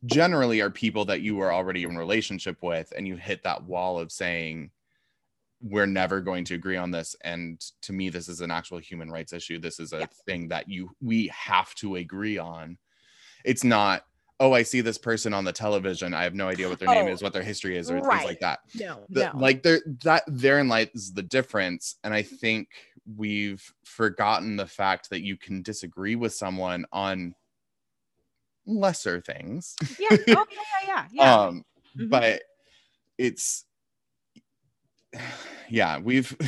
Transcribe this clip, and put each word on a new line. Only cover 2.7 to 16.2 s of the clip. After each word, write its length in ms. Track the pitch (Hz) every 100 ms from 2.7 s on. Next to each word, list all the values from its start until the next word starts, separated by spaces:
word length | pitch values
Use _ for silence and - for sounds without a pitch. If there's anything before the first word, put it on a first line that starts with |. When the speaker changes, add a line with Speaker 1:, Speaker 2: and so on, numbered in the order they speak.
| 82 80 -
Speaker 1:
and 100 | 95
you 80 | 90
hit 260 | 92 92
that 200 | 95 80
wall 340 | 90 90 92 87
of 140 | 82
saying, 580 | - 90 85 82 80 76 _ _ _ _ _ _ _ _ _
"We're 240 | 113 104 101
never 340 | 95 92 98
going 240 | 92 90 87
to 100 | 87
agree 200 | 95 92
on 160 | 90
this. 240 | 85 82 -
And 400 | 82 85 85 82 - -
to 100 | -
me, 160 | 95 95
this 180 | 87 85
is 140 | 82
an 100 | 85
actual 280 | 85 - 87
human 300 | - 87 80
rights 220 | 82 80
issue. 260 | 85 - 85
This 220 | 82 -
is 140 | 80
a 60 | 78
Speaker 2:
Yeah. 60 | - _ -
Speaker 1:
thing 240 | 90 82
that 180 | 82 -
you, 260 | 92 90 -
we 300 | 123 113 95
have 400 | - - 92 - -
to 200 | 104 92
agree 420 | 85 95 107 101
on." 400 | 82 82 80 87 _ _ _ _ - - -
It's 180 | 123
not 400 | 127 110 101 92 - _ _ -
"Oh, 140 | 135
I 100 | 127
see 180 | 113 127
this 160 | 113 107
person 360 | 117 113 113
on 100 | 101 92
the 80 |
television. 600 | - 107 101 95 87 90
I 100 | 82